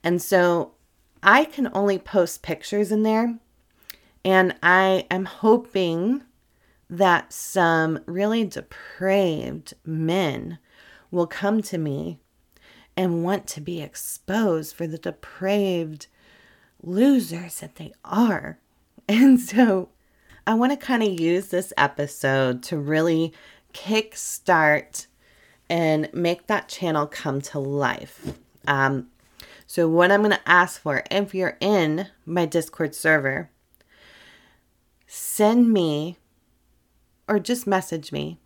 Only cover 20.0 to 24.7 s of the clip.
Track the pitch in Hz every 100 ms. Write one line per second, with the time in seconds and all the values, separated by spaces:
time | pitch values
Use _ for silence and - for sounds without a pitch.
20 | _ _ _ - - 226 247 285 - 240
21 | 214 175 165 175 190 180 185 - 143 -
22 | 143 - 139 135 131 123 - 160 143 156
23 | 165 160 165 - - _ _ - 185 220
24 | 214 - - - - 170 156